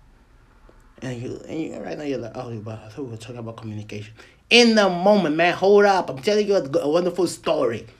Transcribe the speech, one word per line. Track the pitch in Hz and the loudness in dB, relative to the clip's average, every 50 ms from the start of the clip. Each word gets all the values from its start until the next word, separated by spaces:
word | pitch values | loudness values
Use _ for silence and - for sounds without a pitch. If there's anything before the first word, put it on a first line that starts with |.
| _ _ _ _ _ _ _ _ _ _ _ _ _ - _ _ _ _ _ - | _ _ _ _ _ _ _ _ _ _ _ _ _ -20 _ _ _ _ _ -14
And | - 131 123 117 | -12 -10 -10 -10
you, | 120 - - - - - | -10 -10 -12 -12 -12 -10
and | - 160 | -10 -8
you, | 160 - - - | -8 -8 -10 -12
right | 196 185 165 160 | -10 -10 -10 -10
now | 151 | -8
you're | 143 135 117 | -8 -6 -8
like, | 117 110 - | -8 -10 -12
"Oh, | 127 123 120 117 107 | -12 -12 -10 -12 -12
but | 101 113 110 110 | -12 -12 -14 -14
I | - 110 | -16 -18
thought | - 151 139 | -14 -14 -12
we | 120 | -12
were | 113 | -12
talking | 110 - - 120 120 | -16 -14 -16 -14 -14
about | 113 113 113 | -14 -14 -14
communication." | - 113 110 104 107 104 - 110 104 104 - - - - - _ _ _ _ | -14 -12 -12 -12 -12 -12 -12 -14 -14 -14 -16 -20 -20 -20 -20 _ _ _ _
In | 214 240 240 233 220 | 6 6 8 8 6
the | 214 202 190 | 4 4 2
moment, | 175 170 180 202 214 208 175 151 151 | 0 2 4 4 4 4 4 2 2
man, | 165 170 175 160 | 2 2 0 0
hold | - 185 196 208 202 202 | 2 4 6 6 6 6
up. | 202 190 180 175 - | 6 4 2 -2 -4
I'm | 147 135 | -8 -6
telling | - 214 208 214 208 | -2 0 0 0 0
you | 190 202 | 2 0
a, | 185 151 135 156 170 | 0 0 0 -2 -2
a | 139 143 | 0 2
wonderful | 151 175 180 180 170 - 180 | 0 2 0 0 0 0 -2
story. | 160 - - - 175 160 151 139 117 113 107 - - - | -2 -2 -6 -4 -2 -2 0 0 -2 -2 -6 -10 -16 -20